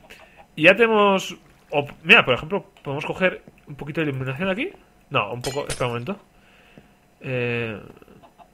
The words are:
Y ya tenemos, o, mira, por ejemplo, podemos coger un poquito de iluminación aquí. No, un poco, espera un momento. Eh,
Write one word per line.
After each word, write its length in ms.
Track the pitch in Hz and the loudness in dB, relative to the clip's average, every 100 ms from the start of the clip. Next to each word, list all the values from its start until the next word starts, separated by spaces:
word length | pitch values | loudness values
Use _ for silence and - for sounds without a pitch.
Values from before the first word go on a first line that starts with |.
| - - - - - | -20 -20 -20 -20 -18
Y 80 | - | 4
ya 140 | 156 196 | 6 6
tenemos, 600 | 226 214 202 190 - - - - _ | 4 6 4 4 -2 -12 -20 -20 _
o, 160 | 151 127 - | -4 -4 -8
mira, 200 | 160 220 | 4 6
por 100 | - | 6
ejemplo, 360 | 120 156 190 - - | 0 0 -6 -8 -14
podemos 220 | - 139 | -8 -8
coger 380 | - 160 185 180 - - - | -6 -2 -2 -2 -14 -20 -18
un 80 | |
poquito 260 | 147 147 151 | -14 -8 -4
de 80 | 151 | -2
iluminación 400 | 131 131 135 190 | -2 -6 -4 -4
aquí. 220 | 190 330 - - _ _ | -2 -6 -10 -20 _ _
No, 220 | 135 104 | -2 -2
un 100 | 120 | -4
poco, 240 | 127 135 - | -6 -6 -6
espera 200 | - 127 | -4 -4
un 60 | |
momento. 280 | 120 123 214 - _ _ - - - - _ _ _ | -4 -6 -10 -12 _ _ -20 -20 -20 -20 _ _ _
Eh, 580 | 139 127 120 120 117 104 - - - - - _ - | -6 -4 -2 -4 -6 -8 -14 -20 -20 -20 -20 _ -20